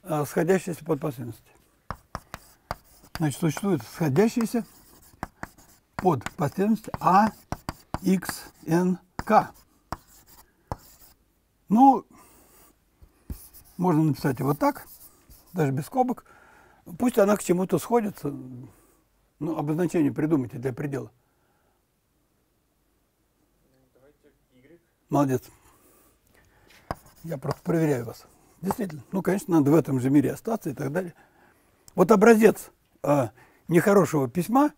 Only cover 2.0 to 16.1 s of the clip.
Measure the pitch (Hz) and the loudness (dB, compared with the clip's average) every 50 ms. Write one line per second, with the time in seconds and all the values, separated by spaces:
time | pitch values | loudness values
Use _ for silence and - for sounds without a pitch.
2 | _ _ _ - - _ - - _ _ _ _ _ _ - - _ _ _ _ | _ _ _ -14 -14 _ -20 -20 _ _ _ _ _ _ -14 -14 _ _ _ _
3 | _ - _ - 165 147 123 - - 160 143 - - 202 185 139 - - - - | _ -18 _ -2 -2 -2 -2 0 -2 -2 -2 -2 -2 -2 -2 -2 -4 -10 -6 -4
4 | 170 156 131 170 214 233 - 247 226 202 - 233 190 - - - _ _ - - | -2 0 2 2 2 2 2 -2 -4 -2 -4 -6 -6 -6 -18 -20 _ _ -20 -20
5 | - - _ _ - - _ _ - - _ _ - _ _ _ _ _ _ - | -20 -20 _ _ -16 -16 _ _ -20 -20 _ _ -20 _ _ _ _ _ _ -2
6 | - 185 160 123 - - - - 151 135 - - 190 214 226 202 - - - - | 0 0 0 0 -4 -12 -6 -6 -6 -4 -2 -2 0 0 0 -2 -2 -12 -12 -2
7 | - 160 180 196 214 214 - - - _ - - _ - - - _ _ - - | 0 4 4 6 4 4 0 -8 -12 _ -12 -12 _ -16 -16 -16 _ _ -12 -4
8 | 185 185 185 185 - - - - - - _ _ - - 160 175 180 180 185 - | 0 0 0 0 -2 -8 -12 -14 -16 -20 _ _ -4 0 0 2 2 2 0 -2
9 | _ _ _ - - - 220 208 - - - - _ _ _ _ _ _ - - | _ _ _ -14 -2 4 4 4 4 2 -12 -20 _ _ _ _ _ _ -16 -16
10 | _ _ - - _ _ - - _ _ _ _ _ _ - - - - - _ | _ _ -20 -20 _ _ -20 -20 _ _ _ _ _ _ -12 -12 -12 -20 -20 _
11 | - _ _ _ _ _ _ _ _ _ _ _ _ _ 185 226 269 277 254 202 | -20 _ _ _ _ _ _ _ _ _ _ _ _ _ 4 6 8 6 6 4
12 | - _ _ - - _ _ _ _ _ _ _ _ _ _ _ _ _ _ _ | -2 _ _ -20 -20 _ _ _ _ _ _ _ _ _ _ _ _ _ _ _
13 | - _ _ _ _ _ - - - - _ - _ _ _ - 175 180 165 151 | -20 _ _ _ _ _ -14 -14 -14 -20 _ -20 _ _ _ -2 0 2 2 2
14 | 160 156 135 - - 147 127 - 131 139 147 - 285 285 277 - - - - - | 2 2 0 0 -2 -4 -4 -2 -2 -4 -2 0 0 0 0 -2 -16 -20 -20 -20
15 | - - _ _ _ _ - _ _ _ - 180 156 135 135 135 151 - - 254 | -20 -20 _ _ _ _ -20 _ _ _ -4 -2 -2 -2 -2 -4 -6 -6 -2 -2
16 | 254 254 | -2 -2